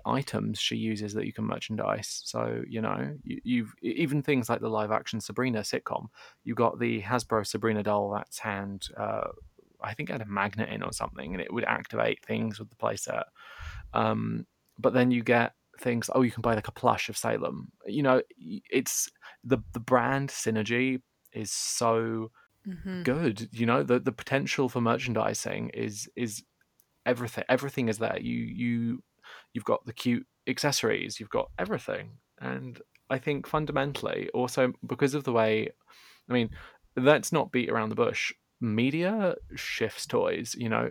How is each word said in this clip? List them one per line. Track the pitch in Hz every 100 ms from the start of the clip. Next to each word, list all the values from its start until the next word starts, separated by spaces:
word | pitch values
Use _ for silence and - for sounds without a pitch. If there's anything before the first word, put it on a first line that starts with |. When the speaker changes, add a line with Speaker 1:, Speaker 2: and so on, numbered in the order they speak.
| -
Speaker 1:
items | 123 139 107 107 107
she | - 117
uses | 110 107 104
that | 104 104
you |
can | 110 107
merchandise. | - - 110 101 107 107 -
So, | - 117 117 117 -
you | 113
know, | 110 101 139 151
you, | - -
you've, | - 247 214 -
e-, | 110 -
even | 156 147
things | 139 139 113
like | 120
the | 117
live-action | 110 107 107 - 113
Sabrina | - 104 127 113
sitcom, | 104 - - - - - - - -
you | 120
got | 117 -
the | 120 113
Hasbro | 98 123 - 113 101
Sabrina | 110 113 107
doll | 104 104 101 101
that's | - -
hand, | 110 101 196 98 - -
uh, | 107 107 - - - _ _ _
I | 107
think | 107 151
had | 135
a | 107
magnet | 101 101 104 110
in | -
or | -
something, | - - - 69
and | 92
it | 80
would | 110
activate | - - - 117 113 110 -
things | 113 113 107
with | 110
the | -
playset. | 113 110 - - - - - - - - -
Um, | 113 110 110 110 113 - _ _ -
but | 123
then | 123 123
you | 123
get | 117 120 117 - _ -
things, | 127 120 -
oh, | 127
you | 123
can | 113
buy, | 117 110
like, | -
a |
plush | - 120 113 -
of | 107
Salem. | 117 113 - - - - -
You | 110
know, | 139 127 - -
y-, | - - -
it's, | 131 127 - - - - - 120
the, | 127 -
the | 120
brand | 113 127 120 135 139
synergy | - - 110 107 120 131 127 - _ _
is | 117 107
so | - - - 120 113 113 113 113 - _ _ 202
Speaker 2:
Mm-hmm. | 175 190 185
Speaker 1:
good, | 170 139 165 104 113
you | 113 117
know, | 120
the, | 139 123
the | 131
potential | - - 139 131 - 131
for | 127
merchandising | 117 120 127 110 107 110 110 101 117
is, | - 113 107 - -
is | 120 104 - _ _ _ _ _ -
everything, | 123 120 - -
everything | 127 139 139 117
is | 107
there. | 110 92
You, | 117 120
you, | 113 - 120 117 117 123 - _ - - -
you've | 120
got | 110 110 -
the |
cute | 113 123 120 - _ -
accessories, | 131 151 135 113 107 - -
you've | 107
got | 113 - -
everything. | 185 214 - - 107 110 _ -
And | 127 131 131 120 - _ -
I | 131
think | 151 139 -
fundamentally, | 156 151 151 139 143 - - -
also | - 123 - 127 - -
because | 127 143
of | 143
the | 135
way, | 117 110 110 110 - _ - - - -
I |
mean, | 123 113 - - - _ -
let's | 131 147 -
not | 160 117
beat | 127 120
around | 113 110
the | 110
bush. | 117 107 - - _ _
Media | 120 107 127 156 175 220 190 - - -
shifts | - - 110 - -
toys, | 120 90 87 113 -
you | 117
know, | 113 120